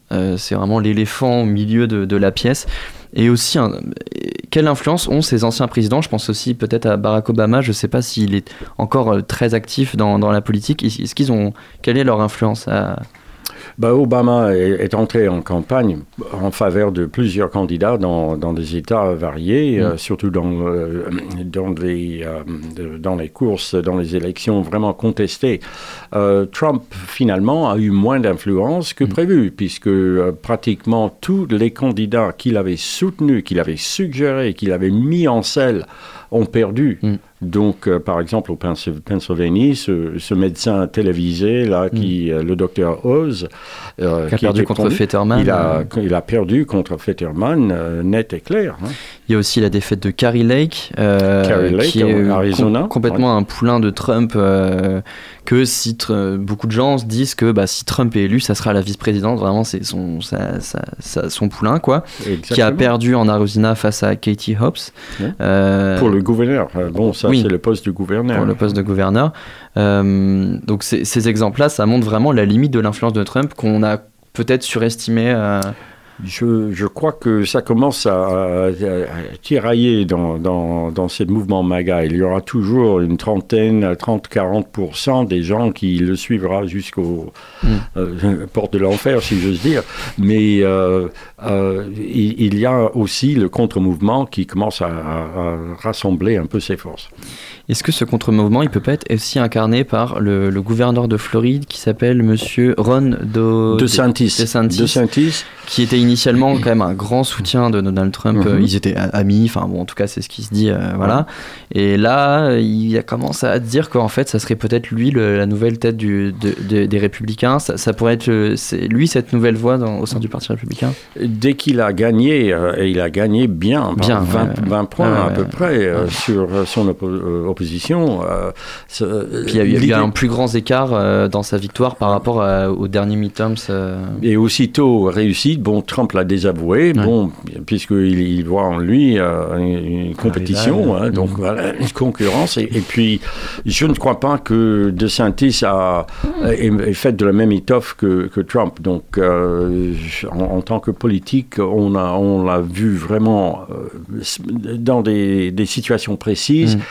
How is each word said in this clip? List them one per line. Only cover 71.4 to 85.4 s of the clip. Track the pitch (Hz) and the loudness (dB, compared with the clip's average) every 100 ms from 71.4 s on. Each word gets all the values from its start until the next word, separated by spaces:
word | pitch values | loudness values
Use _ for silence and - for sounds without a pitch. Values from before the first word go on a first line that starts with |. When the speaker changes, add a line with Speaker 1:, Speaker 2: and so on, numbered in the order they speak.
| 107 120 147 | 0 2 0
Speaker 1:
ça | - 107 | 2 2
montre | 123 110 | 2 2
vraiment | 110 143 | 2 2
la | 123 | 4
limite | 101 110 143 | 4 4 4
de | 123 | 2
l'influence | 107 104 117 | 0 0 0
de | 107 | 0
Trump | 98 127 147 | -2 -2 -4
qu'on | - 110 107 | -2 0 2
a | 107 107 - _ _ | 2 0 -6 _ _
peut-être | - 117 131 | -4 0 0
surestimé, | - 113 117 117 - 113 120 | 0 -2 -2 -2 -2 0 2
euh, | 117 104 101 98 104 - - - - | 0 0 0 -2 -6 -16 -20 -20 -14
Speaker 2:
Je, | 92 - 120 113 107 | -12 -4 0 2 0
je | 92 101 | -2 -4
crois | - 156 | -2 -4
que | - 117 107 | -2 0 2
ça | 98 127 | 2 0
commence | - 117 139 - 107 | 0 2 2 0 0
à, | 92 95 | 2 2
à, | 92 92 90 95 | 0 0 0 0
à | 87 101 90 87 82 64 - | 0 -2 -2 -4 -8 -12 -10
tirailler | - 139 113 120 120 110 90 | -2 0 2 2 4 2 2
dans, | 87 82 80 | 0 0 -2
dans, | 90 90 82 85 82 | -2 0 0 -2 -2
dans | 85 90 | -2 -4
ces | - 92 | -2 -2
mouvements | 110 98 95 | 0 0 0
maga. | 90 90 90 87 | 0 0 0 0
Il | 80 87 | 0 0
y | |
aura | 92 95 | 0 0
toujours | - 120 98 127 113 92 | -2 -2 0 2 4 2
une | 87 85 | 2 0
trentaine | - 101 - 110 110 110 | -2 -4 0 0 2 2
à | 98 90 | 0 -2
trente, | - 107 - | -2 -4 -2
quarante | 110 92 104 95 | -2 0 -2 -2
pour | - 85 - | -4 -6 -4
cent | 135 127 | -2 0
des | 113 90 | 0 0